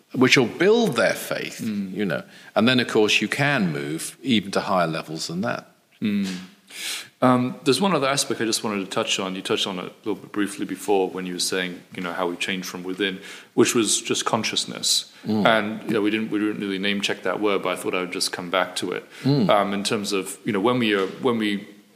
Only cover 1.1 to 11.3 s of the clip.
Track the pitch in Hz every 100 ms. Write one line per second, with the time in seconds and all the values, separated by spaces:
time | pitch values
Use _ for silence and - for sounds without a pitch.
1.1 | - - - 64 - 110 104 95 92 101
2.1 | 65 - - - 107 117 123 117 113 104
3.1 | - 107 - 143 139 92 71 71 80 -
4.1 | - 135 110 95 95 101 92 82 80 78
5.1 | 80 - 85 113 - - _ _ _ 104
6.1 | 101 95 90 92 - - - - - -
7.1 | _ 127 127 127 - 143 123 196 156 135
8.1 | 139 - 110 110 107 113 101 92 117 107
9.1 | - 95 95 - 107 104 90 - - 110
10.1 | 95 - 104 98 - 101 92 - 98 92
11.1 | 92 92